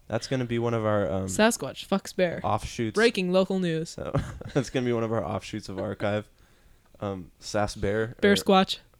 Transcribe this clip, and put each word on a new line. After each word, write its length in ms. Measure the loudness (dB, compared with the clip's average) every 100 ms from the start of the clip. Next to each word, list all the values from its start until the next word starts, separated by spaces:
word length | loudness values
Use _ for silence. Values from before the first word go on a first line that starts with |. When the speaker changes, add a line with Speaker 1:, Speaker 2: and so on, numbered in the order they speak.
| -6
Speaker 1:
That's 200 | -6 -2
gonna 180 | -2 0
be 140 | 0
one 140 | 2
of 120 | 2 2
our, 240 | 2 2
um, 140 | 0 0
Speaker 2:
Sasquatch 600 | 4 4 2 -6 -8 -2
fucks 280 | -2 -2 0
bear. 260 | 0 0
Speaker 1:
offshoots. 520 | 0 0 -2 -4 -2 2
Speaker 2:
Breaking 360 | 2 2 2
local 280 | 2 2 0
news. 300 | 0 -2 -6
Speaker 1:
So, 220 | -8 -2 -2 -2
<laughs> 200 | -10 -4
that's 160 | -2 0
gonna 160 | 0 2
be 80 |
one 100 | 2
of 100 | 2
our 100 | 0
offshoots 460 | -2 -4 -6 -10 -8
of 80 | -6
archive. 480 | -6 -2 0 0 -4 _ _ _ _ _ _ -8
Um, 320 | -6 -6 -10 -16
Sas 360 | -4 0 0 0
Bear 400 | 0 0 -2 0
Speaker 2:
Bear 100 | 2
Speaker 1:
or 20 | 2
Speaker 2:
Squatch. 420 | 4 4 4 -2 -12